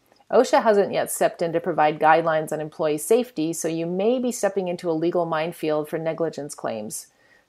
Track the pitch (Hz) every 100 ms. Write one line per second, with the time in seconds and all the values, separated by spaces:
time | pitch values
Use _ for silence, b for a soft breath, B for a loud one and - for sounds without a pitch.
0 | b b b 208 247 294 226 208 175 165
1 | 147 - 170 - 170 165 175 156 151 156
2 | 156 160 165 156 156 151 151 - 156 151
3 | - 233 240 - 160 165 165 165 165 180
4 | 202 254 247 226 196 196 180 175 180 160
5 | 165 175 165 156 165 175 156 151 151 170
6 | 160 156 160 143 143 - 139 113 107 -
7 | - b b b